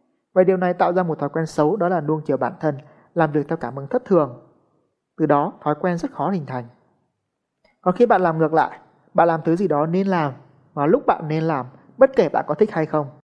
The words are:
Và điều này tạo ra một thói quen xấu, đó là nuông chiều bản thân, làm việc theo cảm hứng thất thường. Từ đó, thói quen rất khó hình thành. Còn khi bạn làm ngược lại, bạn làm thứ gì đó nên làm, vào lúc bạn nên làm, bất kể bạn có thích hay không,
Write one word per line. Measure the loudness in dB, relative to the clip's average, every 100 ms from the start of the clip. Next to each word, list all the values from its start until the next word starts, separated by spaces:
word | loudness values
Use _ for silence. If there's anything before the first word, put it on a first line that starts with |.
| _ _ _
Và | 2
điều | 4 4
này | 0
tạo | 0 0
ra | 0
một | -2 -2
thói | -4
quen | -4 -4
xấu, | 0 0 2
đó | 0
là | 0
nuông | -2 -4 -2
chiều | -2
bản | -2 -4
thân, | -4 -4 -10 _ _
làm | -2 0
việc | 0 -4
theo | -6
cảm | -8 -10
hứng | -6
thất | -4 2
thường. | 2 2 -4 -20 _ _ _ _ _ _ -2
Từ | 2
đó, | 2 0 -4
thói | -4 -2
quen | -2 -4
rất | -6
khó | -4 -4
hình | -4 -6
thành. | -10 -12 _ _ _ _ _ _ _ _ _ _ _
Còn | -2 2
khi | 4
bạn | 4
làm | 2 0
ngược | 2
lại, | 2 0 -4 _ _ _
bạn | 2 2
làm | 2 0
thứ | 0
gì | 0
đó | 0 0
nên | -2 0
làm, | 0 -2 -6 -16 _ _
vào | -2 2
lúc | 2 2
bạn | -2 -2
nên | -2
làm, | -2 -4 -6 -14 _ 2
bất | 4 4
kể | 2
bạn | 2 -2
có | 0
thích | 0
hay | 0 -2
không, | -2 -4 -10 _